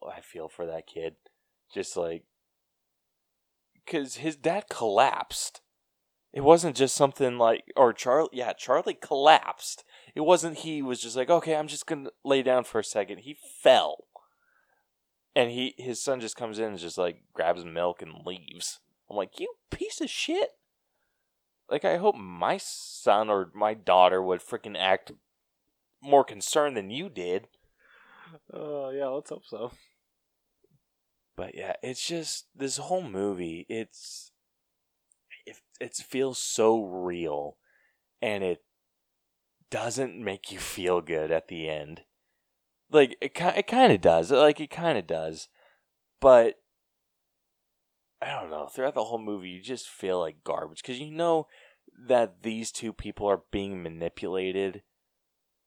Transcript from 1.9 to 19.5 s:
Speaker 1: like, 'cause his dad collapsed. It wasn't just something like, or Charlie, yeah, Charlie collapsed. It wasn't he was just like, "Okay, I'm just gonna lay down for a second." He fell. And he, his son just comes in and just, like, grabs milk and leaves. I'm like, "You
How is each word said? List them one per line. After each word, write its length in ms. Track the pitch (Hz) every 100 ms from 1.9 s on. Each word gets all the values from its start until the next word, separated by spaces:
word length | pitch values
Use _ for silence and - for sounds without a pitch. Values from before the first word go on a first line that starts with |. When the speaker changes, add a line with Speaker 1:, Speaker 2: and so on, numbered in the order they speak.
| 92
Speaker 1:
like, 260 | 85 82 - _ _ _ _ _ _ _ _ _ _ _ _ _ _ _ -
'cause 300 | 165 131 -
his 200 | 156 147
dad 300 | 160 190 -
collapsed. 920 | - 113 101 135 - - - - - _ _ _ _ _ _ _
It 80 | 139
wasn't 340 | 139 170 165 127
just 180 | 135 -
something 420 | 139 - 131 120
like, 280 | 113 113 - -
or 180 | 123
Charlie, 360 | 107 127 139 160
yeah, 200 | 123 117
Charlie 400 | - - 143 196 -
collapsed. 880 | - 139 147 156 - - - - - - - -
It 60 |
wasn't 380 | 156 180 165 151
he 220 | 160 151
was 180 | 131 123
just 140 | 120 120
like, 140 | 127
"Okay, 260 | 170 160 156
I'm 120 | 151
just 180 | 147 -
gonna 240 | 151 135 - 139
lay 180 | 139
down 200 | 127 127 117
for 140 | 110
a 40 |
second." 360 | 104 113 98 92
He 140 | 123 151
fell. 720 | - - - 123 78 - _ - _ _ _ _ _ _ _ _ _ _ _ 147
And 160 | 120
he, 240 | 120 127 -
his 240 | 127 113
son 180 | - 131
just 160 | 110 -
comes 220 | 117 107
in 60 | 110
and 120 | 95
just, 180 | 85 87
like, 240 | 90 85 _
grabs 300 | - 82 87
milk 380 | 85 82 87 87
and 240 | 82 80 78
leaves. 540 | 92 73 85 - - _ _ _
I'm 60 | 104
like, 220 | 95 -
"You 140 | 427